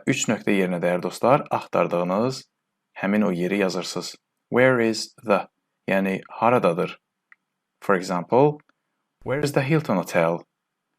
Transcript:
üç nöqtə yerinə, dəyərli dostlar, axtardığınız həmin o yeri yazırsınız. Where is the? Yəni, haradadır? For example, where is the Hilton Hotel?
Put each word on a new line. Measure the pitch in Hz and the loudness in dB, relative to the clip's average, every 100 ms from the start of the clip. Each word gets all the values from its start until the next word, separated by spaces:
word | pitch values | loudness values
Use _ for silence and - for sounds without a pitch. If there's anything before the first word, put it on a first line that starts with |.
üç | - 131 - | 0 -2 -2
nöqtə | 104 - 98 | -2 0 0
yerinə, | 90 87 | 0 0
dəyərli | 87 87 87 | -2 -2 -4
dostlar, | - 113 147 - | -2 2 2 2
axtardığınız | 113 - 92 87 87 90 98 127 131 - _ _ _ _ - | -6 -2 0 0 0 -2 -2 -2 -6 -14 _ _ _ _ -8
həmin | 98 107 | -2 0
o | 101 | 0
yeri | 87 90 101 | -2 -2 0
yazırsınız. | 95 90 - 90 87 - _ _ _ | -2 -2 -6 -8 -10 -14 _ _ _
Where | 117 131 123 113 | 2 4 4 2
is | 110 - - | -2 -8 -10
the? | 110 95 - _ _ _ - | 0 0 0 _ _ _ -2
Yəni, | 98 98 95 - | 0 0 -4 -8
haradadır? | - 113 120 92 85 82 - _ _ _ _ _ _ _ _ | -2 2 4 2 0 -4 -8 _ _ _ _ _ _ _ _
For | - 92 | -2 -2
example, | 95 90 85 120 151 147 _ _ _ _ _ _ | 0 -6 0 4 4 0 _ _ _ _ _ _
where | 117 139 | -8 -4
is | 143 143 | -2 -2
the | |
Hilton | 131 156 - 95 | 0 0 0 -2
Hotel? | 82 90 82 - - _ _ _ _ | 0 0 0 -2 -8 _ _ _ _